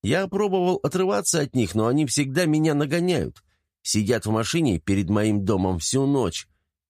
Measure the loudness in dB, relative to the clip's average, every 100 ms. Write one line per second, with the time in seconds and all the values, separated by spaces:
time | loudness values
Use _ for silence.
0 | 0 -2 -2 -2 0 0 0 0 -2 0
1 | 0 0 0 0 0 0 0 0 2 2
2 | 0 -2 -2 0 2 2 2 0 0 0
3 | 0 0 -2 -8 _ _ _ _ -2 0
4 | 2 0 0 -2 0 0 0 0 0 0
5 | 2 2 2 0 0 0 0 -2 -2 0
6 | 0 0 0 -4 -14 _ _ _